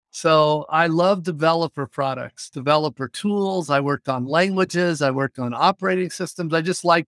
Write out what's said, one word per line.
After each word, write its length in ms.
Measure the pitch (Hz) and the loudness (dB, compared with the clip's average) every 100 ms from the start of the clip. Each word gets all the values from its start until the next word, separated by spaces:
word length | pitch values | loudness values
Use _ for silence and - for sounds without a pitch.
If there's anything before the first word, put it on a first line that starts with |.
| _ | _
So 540 | - 165 156 151 151 - | -2 4 4 4 2 0
I 200 | 156 170 | 2 2
love 340 | 160 180 196 | 4 2 2
developer 640 | 170 147 160 165 160 - 135 | -2 0 2 2 -2 -4 -8
products, 640 | - 135 127 117 - - | -4 -4 -4 -10 -14 -14
developer 560 | 147 135 151 151 - 131 | -6 2 2 2 -4 -10
tools. 640 | - 208 202 190 185 147 | -6 -2 0 0 -2 0
I 80 | 139 | 0
worked 300 | 143 139 - | 0 -4 -4
on 180 | 127 127 | -4 0
languages. 760 | 160 190 190 185 170 175 147 | 0 2 0 0 0 0 0
I 100 | 139 | 0
worked 260 | 135 135 - | 0 -4 -4
on 160 | 120 | -6
operating 560 | 120 170 196 190 185 175 | 0 0 2 -2 -2 -4
systems. 420 | - 175 - 160 | -6 -10 -6 -2
I 100 | 165 | -2
just 220 | 165 175 | -2 -2
like 220 | 175 170 - | 2 2 0